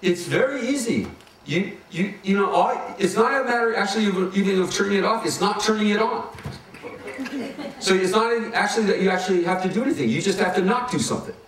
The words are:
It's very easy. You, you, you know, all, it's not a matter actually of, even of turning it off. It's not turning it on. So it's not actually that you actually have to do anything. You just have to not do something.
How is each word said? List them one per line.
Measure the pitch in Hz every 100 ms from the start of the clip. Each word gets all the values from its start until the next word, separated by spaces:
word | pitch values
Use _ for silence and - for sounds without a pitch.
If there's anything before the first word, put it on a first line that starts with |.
It's | 180 175
very | 143 170 262 285 233
easy. | 285 226 - - - - -
You, | - 160 190 - -
you, | 170 202 -
you | - 202
know, | 196
all, | - - - - -
it's | 180 202
not | 233 269
a |
matter | 240 240 233 220
actually | 208 214 208
of, | 180 185 196
even | 196 190
of | 180
turning | - 202 202
it |
off. | 170 - 165
It's | -
not | 190 214
turning | - 214 208
it | 208
on. | 220 - - - - - - - - - - - 262 285 226 - 285 -
So | 196
it's | 190 185
not | 214 226 233 214
actually | 160 208 233 208
that | 180
you | 185
actually | 185 185 180
have | 175 185
to | 185
do | 190
anything. | 269 330 120
You | 135
just | 196 190
have | 208 202
to |
not | 185 240 -
do | 151
something. | - - - -